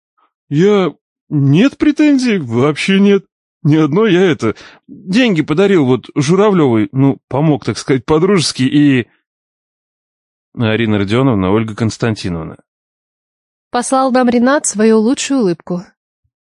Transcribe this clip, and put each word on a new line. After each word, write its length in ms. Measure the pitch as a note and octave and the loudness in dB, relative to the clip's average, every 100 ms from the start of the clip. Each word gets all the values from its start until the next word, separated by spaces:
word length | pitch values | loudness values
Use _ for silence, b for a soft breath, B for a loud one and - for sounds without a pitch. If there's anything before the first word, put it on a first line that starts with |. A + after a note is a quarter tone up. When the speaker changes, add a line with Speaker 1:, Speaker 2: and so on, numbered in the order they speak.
| _ _ _ _ - | _ _ _ _ -6
Speaker 1:
"Я... 440 | C#3+ F#3+ G#3 F3+ - _ _ _ | 0 2 2 -2 -6 _ _ _
нет 480 | D3+ C#3 D3 C4 - | -2 2 2 2 0
претензий, 600 | D4+ D4 D4+ C#4 B3+ G3+ | -2 0 2 2 0 -2
вообще 640 | B2+ A2+ C#3+ D3+ - G3 | -2 -2 0 -2 -2 2
нет. 260 | G3+ G3 - _ _ _ | 2 2 -2 _ _ _
Ни 140 | D3+ D#3 | 0 2
одной 360 | D#3 D#3 A3+ | 2 0 0
я 80 | F3 | 2
это... 340 | F#3+ B2+ A2+ B B B _ | 0 0 -4 B B B _
Деньги 540 | - F3 F#3+ B3 E3+ | -18 -4 0 0 0
подарил 440 | C#3+ D3+ G3 F#3+ C3 | -2 0 2 2 2
вот 220 | B2+ - - | -2 -4 -4
Журавлевой, 760 | C#3 F#3 G#3+ F#3+ C#3+ A2+ G#2+ | 0 0 2 2 2 0 0
ну, 280 | C3 C3+ - - | 0 0 -2 -6
помог, 360 | B2+ D#3 C#3 | -2 0 -2
так 140 | - A2 | -4 -6
сказать, 280 | - C3+ - | -4 -4 0
по-дружески, 580 | D#3 F#3+ G3+ C#3 - | 0 2 0 -2 -2
и". 440 | C3 D3 D3 C3 A2 _ _ _ _ _ _ _ _ _ _ _ _ _ _ - | 0 2 2 2 -2 _ _ _ _ _ _ _ _ _ _ _ _ _ _ -4
"Арина 440 | A2+ A2 A2+ G#2 | -2 0 0 0
Родионовна, 500 | G2 A#2 C3+ G#2+ F#2 | 0 0 0 0 0
Ольга 240 | G#2+ A2 G2+ | 0 -2 -4
Константиновна". 800 | A2+ - A#2+ G#2+ G2+ E2 D#2 - _ _ _ _ _ _ _ _ _ _ _ | -6 -4 -4 -4 -6 -8 -10 -16 _ _ _ _ _ _ _ _ _ _ _
Speaker 2:
Послал 400 | B3 A#3 C4 C4+ | -6 -2 -2 0
нам 180 | B3+ B3 | 0 0
Ренат 380 | A#3+ A#3+ D4 - | 2 2 0 -2
свою 320 | G3 A3 A3 | 0 2 2
лучшую 400 | A3 C#4 - C#4 | 0 -2 -4 -2
улыбку. 400 | G3+ E3+ - F3 - _ _ _ _ _ _ | -2 -4 -8 -10 -12 _ _ _ _ _ _